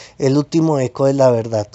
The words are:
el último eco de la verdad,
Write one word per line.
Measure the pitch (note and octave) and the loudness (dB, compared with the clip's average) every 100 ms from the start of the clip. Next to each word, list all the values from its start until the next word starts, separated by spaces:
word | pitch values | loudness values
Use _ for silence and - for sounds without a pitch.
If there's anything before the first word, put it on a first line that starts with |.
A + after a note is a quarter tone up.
| - - | -20 -4
el | C#3 C#3 | 0 0
último | C#3+ E3 D#3+ D3 | 0 0 0 0
eco | B2+ - C3+ | -4 -2 0
de | |
la | C#3 C3 | 2 2
verdad, | A#2 A2+ A2+ G#2 | 2 -2 -6 -6